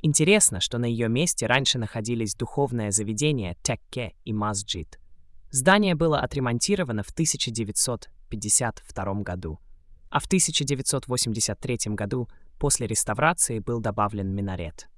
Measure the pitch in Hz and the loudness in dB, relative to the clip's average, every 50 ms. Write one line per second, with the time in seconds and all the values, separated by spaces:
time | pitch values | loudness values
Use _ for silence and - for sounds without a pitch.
0 | - 156 143 - 156 175 208 214 - - 110 90 - - - 120 120 117 117 113 | 4 4 4 4 6 6 6 6 6 4 2 0 -4 -2 -2 -2 0 0 0 0
1 | 117 110 113 127 160 175 - - 120 113 123 135 139 - - 127 113 104 - 113 | 0 2 2 2 2 0 0 -2 0 2 2 2 2 2 0 0 -2 -4 -4 -6
2 | 107 110 120 113 113 101 - - 123 - - - 143 127 123 120 107 104 101 113 | -4 -2 -2 -2 -2 -2 -2 -4 -4 -4 0 0 0 0 0 -2 0 0 0 0
3 | 107 104 110 107 147 151 147 127 101 87 90 - - - - - - - - 123 | 0 0 -2 0 2 2 2 0 -2 -4 -6 -4 -2 -2 -2 -2 -6 -10 -8 -8
4 | 120 - - _ - - 110 107 113 123 104 98 101 - - 90 80 - - - | -8 -8 -10 _ -8 -4 -2 -2 0 -2 -2 -4 -4 -6 -6 -6 -8 -10 -14 -20
5 | - - - - - - - - - - - 135 127 185 190 208 208 196 175 143 | -20 -20 -20 -20 -20 -20 -20 -20 -18 -4 -4 2 6 6 6 6 6 4 4 4
6 | 165 165 151 135 131 127 - 139 131 123 117 117 - - 202 190 175 127 113 107 | 4 2 4 2 0 0 -2 0 0 2 0 0 2 0 0 0 0 -2 -2 -4
7 | 101 - - - 165 151 - 143 - 123 113 113 113 98 107 - - - 120 110 | -4 -4 -2 -2 0 0 0 -2 -4 -4 -2 -4 -4 -2 0 -2 0 0 -2 -4
8 | - - - - - - - 107 98 104 - - 123 113 - - - - - - | -8 -16 -20 -20 -12 -10 -10 -6 0 2 2 2 2 0 -2 -6 -16 -12 -8 -4
9 | 95 98 98 104 101 92 90 92 90 82 78 - - - - - - - - - | -4 -2 -2 -2 -2 -4 -6 -6 -6 -8 -10 -10 -14 -20 -20 -20 -20 -20 -20 -20
10 | - - - 143 - - 190 185 - - 156 - 147 131 139 131 135 - - 135 | -18 -2 -2 -2 0 2 2 2 4 2 0 -2 0 0 -2 -2 0 0 -2 -2
11 | - - 123 120 - 117 107 113 - - 104 - - - 123 110 - 104 104 101 | 0 0 0 0 0 0 0 0 0 -2 -2 -4 -4 -4 -2 -2 -2 -4 -2 -2
12 | 107 101 113 127 120 - - - - - - - - 143 - - 123 107 113 - | -2 -2 -2 -2 -4 -4 -8 -20 -20 -20 -6 0 2 2 2 2 0 -2 0 -2
13 | - - 107 - 151 160 175 - - - 120 110 - - 120 117 107 113 104 110 | 0 -2 0 2 4 2 4 2 0 -2 -2 -4 -2 -2 -4 -2 -2 -2 0 0
14 | 104 101 107 104 98 98 95 101 101 98 92 87 85 82 - - - - - | 0 0 0 -2 -2 -2 -2 -2 -2 -2 -4 -4 -6 -8 -10 -12 -18 -20 -20